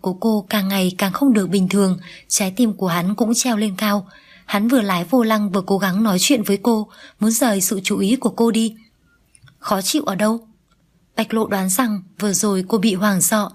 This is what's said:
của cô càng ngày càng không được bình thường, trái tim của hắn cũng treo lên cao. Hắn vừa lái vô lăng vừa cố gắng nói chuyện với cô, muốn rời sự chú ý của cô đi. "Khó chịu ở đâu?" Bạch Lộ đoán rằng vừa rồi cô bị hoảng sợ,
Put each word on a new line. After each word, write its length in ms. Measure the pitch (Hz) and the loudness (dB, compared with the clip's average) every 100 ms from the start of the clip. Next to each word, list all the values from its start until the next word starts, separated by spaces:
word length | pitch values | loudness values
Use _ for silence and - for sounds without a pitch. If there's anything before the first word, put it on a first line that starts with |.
của 120 | 190 | -6
cô 340 | 185 226 208 196 | -2 0 0 0
càng 180 | 214 190 | -2 0
ngày 260 | 196 185 185 | 0 0 0
càng 140 | 196 | -2
không 200 | 185 277 | 0 2
được 140 | 214 180 | 2 2
bình 220 | 196 185 | 0 2
thường, 300 | 202 190 180 - - - | 2 2 0 -6 -18 -6
trái 240 | - 190 190 | -4 -2 0
tim 160 | 233 | 0
của 160 | - 185 | 0 -2
hắn 260 | 175 175 | 0 -2
cũng 200 | 208 220 | 0 0
treo 220 | 233 262 214 | 0 0 0
lên 180 | 214 185 | -2 -2
cao. 300 | 214 202 190 - - - | -2 -2 -4 -16 -20 -20
Hắn 240 | - 202 226 | -6 -2 2
vừa 120 | 269 | 2
lái 240 | 202 175 | 2 -2
vô 180 | 170 254 | 0 2
lăng 280 | 220 214 208 | 2 2 0
vừa 120 | 196 190 | -2 0
cố 120 | 196 | 0
gắng 240 | 190 185 | 0 0
nói 140 | 220 185 | 2 2
chuyện 220 | - 262 | 2 2
với 140 | 202 196 | 0 0
cô, 260 | 240 220 214 - - - | 2 0 -2 -10 -16 -2
muốn 100 | 214 | 0
rời 300 | 226 254 196 | 2 0 0
sự 200 | - 196 | 0 -2
chú 140 | - 196 | -2 0
ý 180 | 196 254 | 2 2
của 140 | 233 | 0
cô 200 | - 233 | 2 2
đi. 240 | 226 226 - - _ _ _ _ _ - _ | 2 0 -4 -20 _ _ _ _ _ -20 _
"Khó 240 | - 190 | -4 -2
chịu 200 | 190 302 | 0 -2
ở 100 | - | -2
đâu?" 320 | 185 214 226 - _ _ _ _ _ _ - | 0 0 0 -6 _ _ _ _ _ _ -8
Bạch 180 | 220 | -4
Lộ 120 | 220 214 | -2 -2
đoán 220 | 196 190 | -2 -2
rằng 340 | 185 240 208 - - | 0 -2 -2 -8 -6
vừa 140 | 208 | -2
rồi 320 | 185 214 190 185 | 0 0 0 0
cô 100 | 226 | 0
bị 160 | 226 | 2
hoảng 280 | 185 208 190 | 0 0 0
sợ, 280 | - 220 202 | 0 0 -2